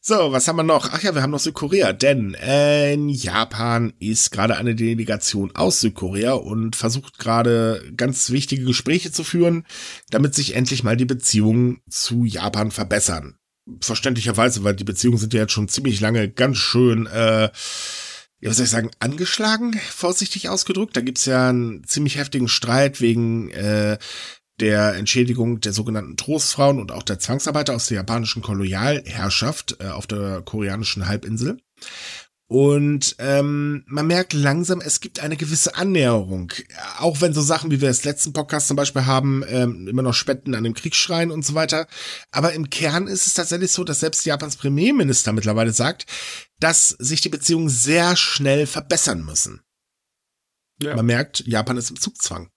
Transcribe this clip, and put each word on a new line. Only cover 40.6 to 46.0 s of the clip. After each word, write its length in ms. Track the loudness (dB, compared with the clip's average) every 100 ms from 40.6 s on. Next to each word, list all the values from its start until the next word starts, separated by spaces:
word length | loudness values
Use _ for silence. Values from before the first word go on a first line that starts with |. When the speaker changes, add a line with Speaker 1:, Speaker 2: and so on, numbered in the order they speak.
Speaker 1:
dem 100 | -2
Krieg 220 | -2 -4 -2
schreien 340 | 0 0 -2
und 140 | -2
so 100 | -4
weiter. 320 | -2 0 -2 -4 -10 -14 -14 -8
Aber 200 | 0 0
im 160 | 0 -6
Kern 380 | -2 0 0 -2
ist 220 | -2 0
es 60 |
tatsächlich 360 | 0 -2 -2 0
so, 140 | -2
dass 160 | -2 -2
selbst 260 | 0 0 -2
Japans 300 | -2 -4 -4
Premierminister 760 | 0 2 4 4 4 2 2
mittlerweile 380 | 0 0 0 2
sagt, 340 | 2 -2 -4